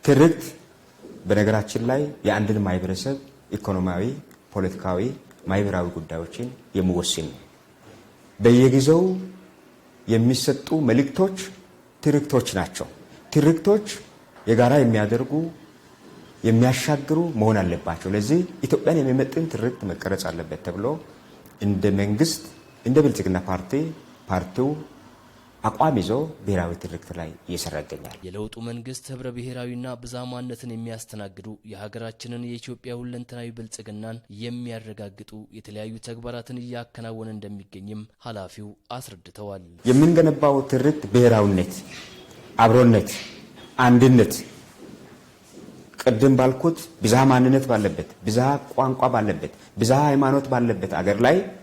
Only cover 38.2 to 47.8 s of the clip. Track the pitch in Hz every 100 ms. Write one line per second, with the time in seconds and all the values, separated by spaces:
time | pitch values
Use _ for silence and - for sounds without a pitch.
38.2 | 123 107 92 - 104 104 _ 120 - 92
39.2 | - - 104 95 87 87 120 127 160 165
40.2 | 160 143 147 139 135 131 135 151 98 113
41.2 | 120 113 101 95 92 - - - - -
42.2 | - - - - 113 123 123 110 - -
43.2 | - - - - - - 123 123 131 127
44.2 | 101 - - - - - - - - -
45.2 | - _ _ - - - - - 131 110
46.2 | 135 131 127 131 170 165 - - 107 120
47.2 | 135 127 127 135 127 113